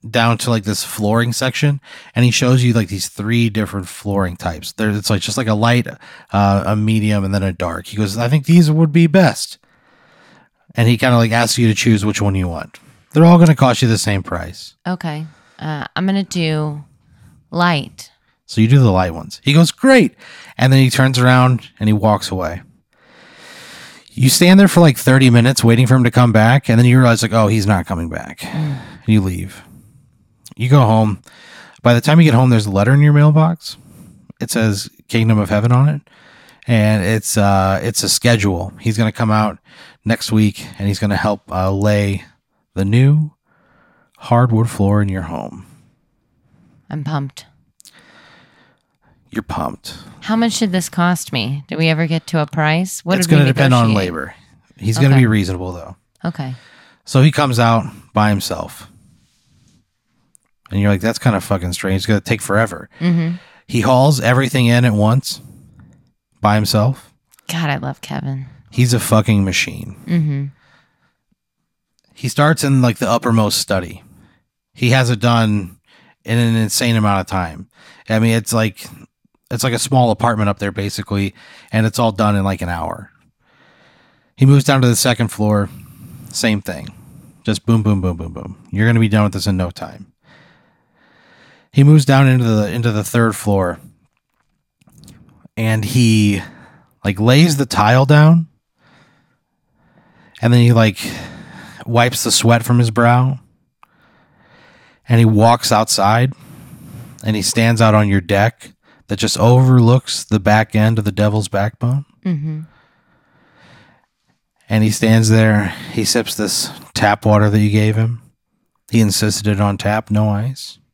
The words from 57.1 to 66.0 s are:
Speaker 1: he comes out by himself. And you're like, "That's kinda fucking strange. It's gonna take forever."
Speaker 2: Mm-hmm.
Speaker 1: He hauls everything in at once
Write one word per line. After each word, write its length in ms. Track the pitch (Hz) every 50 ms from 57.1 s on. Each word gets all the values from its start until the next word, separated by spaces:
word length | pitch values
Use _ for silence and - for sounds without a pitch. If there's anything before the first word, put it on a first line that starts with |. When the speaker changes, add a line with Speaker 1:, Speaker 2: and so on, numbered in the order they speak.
| - 135
Speaker 1:
he 100 | 131 156
comes 280 | 139 - 147 135 123 113
out 260 | 120 117 117 113 - - - - - _ -
by 160 | 107 107 107
himself. 580 | 104 98 - - 87 78 - - - - - _ _ _ _ _ _ _ _ _ _ _ _ _ _ _ _ _ _ _ _ _ _ _ _ _ _ _ _ _ _ _ _ _ _ _ _ _
And 100 | 95 98
you're 80 | 101 101
like, 120 | 101 92
"That's 180 | 95 110 110 -
kinda 200 | - 127 107 98
fucking 340 | - - 104 92 87 90 85
strange. 240 | - - 95 95
It's 80 | 95 92
gonna 140 | - 107 101
take 200 | - - 117 104
forever." 480 | - - 101 104 113 107 - 80 - _ _ -
Speaker 2:
Mm-hmm. 360 | 165 180 170 170 165 165 175 175 - _ _ _ _
Speaker 1:
He 140 | - - 120
hauls 380 | 101 - 131 127 135 147 151 127
everything 460 | 113 113 123 127 135 120 - 131 123
in 200 | 117 120 120 123
at 80 | 123 107
once 480 | 104 104 107 117 139 - - - - - - - - - _ _ - - _ _ _